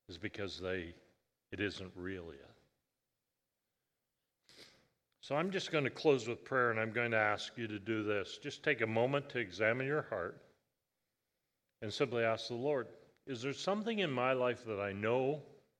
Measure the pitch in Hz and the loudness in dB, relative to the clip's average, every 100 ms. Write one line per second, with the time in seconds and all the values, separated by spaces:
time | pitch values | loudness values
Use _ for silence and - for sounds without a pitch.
0 | - 85 104 - 98 85 92 92 82 - | -18 -10 -8 -6 -8 -6 -4 -4 -6 -14
1 | _ _ _ _ - 98 101 95 92 92 | _ _ _ _ -12 -4 -4 -4 -12 -10
2 | 90 92 82 69 69 - _ _ _ _ | -8 -8 -10 -16 -20 -20 _ _ _ _
3 | _ _ _ _ _ _ _ _ _ _ | _ _ _ _ _ _ _ _ _ _
4 | _ _ _ _ _ - - - _ _ | _ _ _ _ _ -20 -20 -20 _ _
5 | _ _ - 143 190 185 - 156 135 - | _ _ -2 0 0 -2 0 0 0 2
6 | 156 131 113 113 - 131 120 110 113 117 | 4 6 4 -6 0 4 4 2 0 0
7 | 120 110 107 101 - 123 110 104 104 110 | 2 4 4 2 -4 -6 -6 -4 -2 0
8 | 104 101 90 - 143 - 156 123 113 113 | 2 0 -2 -8 -10 -2 0 2 2 4
9 | 127 143 139 123 98 90 110 127 135 151 | 4 2 -2 -4 -4 2 2 2 0 -2
10 | - 101 85 - - _ _ _ _ _ | -2 -4 -4 -8 -20 _ _ _ _ _
11 | _ _ _ _ _ _ _ - 107 - | _ _ _ _ _ _ _ -10 -4 0
12 | 131 117 113 113 - 120 143 139 113 - | 0 2 2 2 -2 -4 0 0 -4 -12
13 | - _ - 120 139 135 180 208 226 214 | -20 _ -10 -6 -6 -2 -2 0 0 0
14 | 170 123 127 131 123 120 113 98 101 98 | 0 2 2 4 2 0 -4 -2 -2 0
15 | 110 127 131 151 - - _ | 2 2 2 -2 -8 -20 _